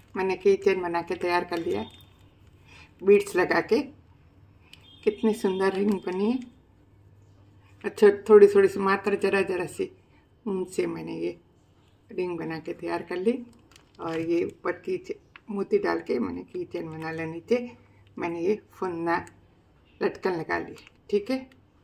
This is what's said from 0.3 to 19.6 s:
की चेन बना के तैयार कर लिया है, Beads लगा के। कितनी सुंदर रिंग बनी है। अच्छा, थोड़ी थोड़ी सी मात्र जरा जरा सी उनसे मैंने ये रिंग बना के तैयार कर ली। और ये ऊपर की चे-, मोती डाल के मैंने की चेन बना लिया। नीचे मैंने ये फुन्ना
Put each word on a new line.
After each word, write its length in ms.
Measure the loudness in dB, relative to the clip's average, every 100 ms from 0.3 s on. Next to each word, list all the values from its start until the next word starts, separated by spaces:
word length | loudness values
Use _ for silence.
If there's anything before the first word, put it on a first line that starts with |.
| 2
की 200 | 2 4
चेन 240 | 2 0
बना 200 | -2 -4
के 140 | -4 -4
तैयार 260 | 0 0 -2
कर 140 | -6
लिया 220 | -4 -6
है, 80 | -8 -14 -20 -20 -20 _ -20 -20 -20 -20 -20 0
Beads 340 | 6 6 6 0
लगा 260 | 0 0
के। 180 | 2 0 -2 -12 -20 -20 _ _ -20 -20 -20 -20 -20 -6
कितनी 300 | -4 0 0 0
सुंदर 380 | 0 0 0
रिंग 260 | 0 0 -2
बनी 300 | -4 -2 -2
है। 80 | -2 -6 -20 _ _ _ _ -20 _ -20 _ -20 -20 -20 -12
अच्छा, 260 | -8 6 6 6 8
थोड़ी 180 | 10 10
थोड़ी 200 | 8 4
सी 120 | 2
मात्र 360 | 0 0 0 0
जरा 220 | 0 0
जरा 220 | 0 -4 -6
सी 220 | -6 -8 -10 _ _ _ _ -6
उनसे 400 | -6 -4 -4 -4
मैंने 280 | -6 -10 -8
ये 220 | -8 -10 _ _ _ _ _ _ -14
रिंग 280 | -8 -6 -6
बना 200 | -8 -10
के 140 | -10
तैयार 300 | -10 -8 -8
कर 140 | -6 -4
ली। 160 | -2 -2 -6 -20 _ -20 _ -12
और 200 | -6 -4
ये 220 | -2 -2 -2
ऊपर 260 | -6 -8 -6
की 180 | -6 -8
चे-, 160 | -8 -14 _ -20 -8
मोती 260 | -6 0 0
डाल 200 | 0 -2
के 160 | -2 -4
मैंने 220 | -4 -8
की 200 | -10 -10 -8
चेन 240 | -8 -10
बना 220 | -10 -10
लिया। 140 | -8 -8
नीचे 460 | -8 -2 -2 -2 -16 _ _ -18 -8
मैंने 240 | -6 -2
ये 180 | -2 -2 -6
फुन्ना 440 | -8 -6 -4 -2 -4 -6 -20 _ _